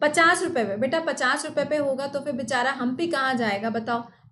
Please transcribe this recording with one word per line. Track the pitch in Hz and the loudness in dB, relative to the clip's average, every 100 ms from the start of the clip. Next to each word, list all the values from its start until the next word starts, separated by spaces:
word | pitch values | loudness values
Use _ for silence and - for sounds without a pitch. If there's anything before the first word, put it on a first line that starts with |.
पचास | 294 330 330 349 | 2 6 6 4
रुपए | 349 247 | 2 0
पे। | 202 202 | -2 -2
बेटा, | 262 320 | 0 0
पचास | 320 277 254 285 302 | 0 0 0 0 -2
रुपए | 294 | -4
पे | 277 302 | 0 0
होगा | 277 262 - | 0 -2 -4
तो | 277 | -4
फिर | 285 | -4
बेचारा | 254 240 254 254 | -6 -2 0 0
हम्पी | 262 247 254 339 | 0 -2 -2 -2
कहाँ | 277 262 247 | 0 0 0
जाएगा, | 220 202 226 | 0 0 -2
बताओ, | 226 226 233 - - - | -2 -2 -4 -6 -16 -6